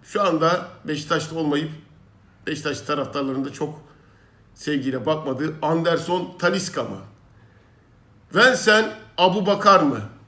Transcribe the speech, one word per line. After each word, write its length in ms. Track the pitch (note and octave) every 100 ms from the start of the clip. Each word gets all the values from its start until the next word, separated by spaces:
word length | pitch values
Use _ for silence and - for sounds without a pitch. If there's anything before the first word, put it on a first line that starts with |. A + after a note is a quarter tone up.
Şu 180 | - -
anda 460 | G3 D#3+ D#3+ F3+ - - -
Beşiktaş'ta 500 | D3+ - E3 - D#3+
olmayıp 360 | D3+ C#3+ D#3 - - - - _ _ _ -
Beşiktaş 340 | C#3+ D#3 C#3
taraftarlarının 640 | - D3 C3 C#3+ C3+ C3 C#3
da 80 |
çok 280 | - D3+ D#3 - - _ _ _ _ _ -
sevgiyle 500 | - D3 B2+ B2+ A2+
bakmadığı 480 | D#3 C#3+ C3 D#3 D#3
Anderson 760 | D3+ E3 E3 E3 - F3+ F3 -
Talisca 440 | F3 G3 - -
mı? 140 | A#2+ - - - _ _ - _ _ _ _ _ _ _ _ -
Vincent 560 | B3 B3+ - D#4 A3 - - -
Aboubakar 600 | F3+ F#3+ G3 G3+ G3+ F#3+
mı? 200 | D3+ A#2 G#2+ -